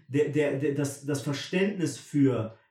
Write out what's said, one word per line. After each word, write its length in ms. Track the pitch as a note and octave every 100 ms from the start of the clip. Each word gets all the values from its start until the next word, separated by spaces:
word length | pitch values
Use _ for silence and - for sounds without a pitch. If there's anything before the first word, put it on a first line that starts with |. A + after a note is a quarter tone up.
| -
der, 220 | C3+ D3
der, 280 | D3 C#3+ C#3
der, 140 | C#3+ C#3
das, 300 | C#3 - C#3
das 160 | C3+
Verständnis 760 | D3 C3+ - F#3 G3 F#3+ D#3 -
für, 580 | - D3 C3+ A#2 G#2+ - _